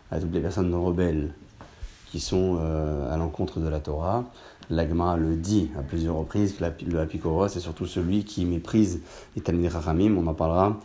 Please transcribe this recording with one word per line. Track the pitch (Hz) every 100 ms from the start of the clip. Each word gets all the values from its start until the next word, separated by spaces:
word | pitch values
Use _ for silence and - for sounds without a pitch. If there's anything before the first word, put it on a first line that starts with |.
| -
à | 80
toutes | 82
les | 85
personnes | 80 98 87
rebelles | 87 90 87 87 78 76 - - - - - - - -
qui | 82
sont, | - 95 92 87
euh, | 80 78 76 73 65
à | 80
l'encontre | 82 - - 82
de | 80
la | 76
Torah. | 78 76 85 117 123 - - - -
La | 82 80
Gemara | 85 87 85
le | 80 82
dit | 90 104 78 73
à |
plusieurs | 69 85 82 80
reprises | 78 101 98
que | -
l'api-, | 85 80 80
le | 82
Apikoros | 80 80 85 80 101
est | 90
surtout | 85 80 92
celui | 92 87 104
qui | 101 - 90
méprise | 85 - 113 98 90 - - - -
les |
Talmidei | - 85 85
Chachamim. | 82 80 80 107 95
On | 82
en |
parlera | 80 80 87 101 107